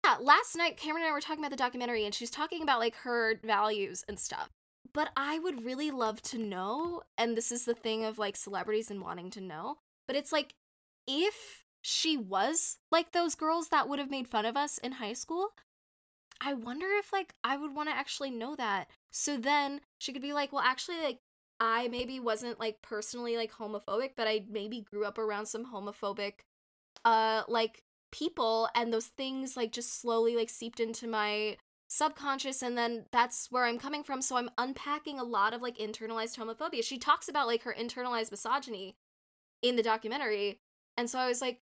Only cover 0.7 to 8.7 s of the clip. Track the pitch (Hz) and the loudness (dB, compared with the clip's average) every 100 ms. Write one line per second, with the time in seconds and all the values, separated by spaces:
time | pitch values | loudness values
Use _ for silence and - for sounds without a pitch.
0.7 | - 302 311 330 294 302 311 294 269 247 | 0 -4 0 2 0 -2 -4 -4 0 0
1.7 | 247 240 233 208 202 233 - 311 339 311 | 0 -2 0 0 -2 -6 -4 -4 -2 2
2.7 | 247 233 - 254 240 226 220 220 208 214 | 4 2 -2 -2 2 2 0 2 2 2
3.7 | 214 196 185 - 196 - - - _ _ | 2 -2 -4 -8 -6 -4 -4 -8 _ _
4.7 | _ - 294 302 - 285 320 349 277 226 | _ -8 -2 0 0 0 0 -2 -4 -6
5.7 | 262 302 269 220 220 - 240 214 202 202 | -2 -2 0 0 0 -6 -4 -4 -2 -2
6.7 | 254 339 339 - - 233 226 226 240 240 | -2 -2 -4 -8 -2 0 2 0 0 0
7.7 | 233 226 220 220 220 208 196 - 196 180 | 0 0 -2 -2 -2 -4 -2 -4 -4 0